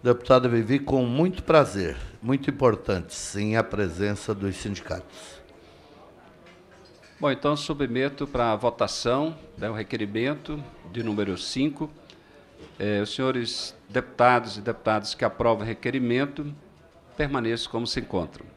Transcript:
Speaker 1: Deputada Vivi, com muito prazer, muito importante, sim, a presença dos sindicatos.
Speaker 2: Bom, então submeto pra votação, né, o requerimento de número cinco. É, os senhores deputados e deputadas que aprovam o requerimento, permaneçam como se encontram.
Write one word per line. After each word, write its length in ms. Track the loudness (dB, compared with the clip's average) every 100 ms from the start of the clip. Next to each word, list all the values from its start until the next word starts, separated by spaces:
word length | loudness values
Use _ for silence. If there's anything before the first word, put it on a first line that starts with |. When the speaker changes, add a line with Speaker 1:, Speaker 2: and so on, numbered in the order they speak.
Speaker 1:
Deputada 420 | 4 4 6 6 6
Vivi, 300 | 2 2 0
com 260 | 2 2
muito 380 | 2 2 2 0
prazer, 560 | 4 6 6 0 -4 -6 -12 -8
muito 260 | -2 0 0
importante, 640 | 4 4 4 -2 -2 -4
sim, 400 | -10 -8 -4 0
a 80 | 0
presença 720 | 0 -2 -2 0 -2 -2 -4
dos 200 | -2 -2
sindicatos. 880 | -4 -6 -8 -8 -10 -10 -20 -20 -20 -20 -20 -20 -20 -20 -20 -20 -20 -20 -20 -20 -20 -20 -20 -20 -20 -20 0
Speaker 2:
Bom, 120 | 0
então 260 | 2 2 0
submeto 680 | -2 -2 0 0 0 -2 -4
pra 280 | 0 2
votação, 800 | 4 0 2 -2 0 0 2 0 -4 -16 -8
né, 100 | -6
o 60 |
requerimento 920 | -6 -4 -4 -2 0 -2 -2 -8 -10 -10 -18 -12
de 100 | -6
número 340 | -2 0 0 -2
cinco. 500 | -4 0 0 -2 -8 -10 -20 -20 -20 -20 -20 -20 -20 -4
É, 240 | 0 0
os 140 | -2
senhores 600 | 0 0 0 -2 -6 -10 -12 -4
deputados 680 | -4 -2 6 6 6 2 -6
e 40 |
deputadas 540 | -6 -2 0 0 -2
que 100 | -2
aprovam 400 | -2 2 2 2
o 20 | -2
requerimento, 880 | -4 -2 0 2 2 0 -4 -10 -12 -20 -20 -20 -20 -16 -4
permaneçam 540 | -2 0 0 -2 -4
como 160 | -4 -2
se 120 | -4
encontram. 460 | -2 -4 -4 -10 -20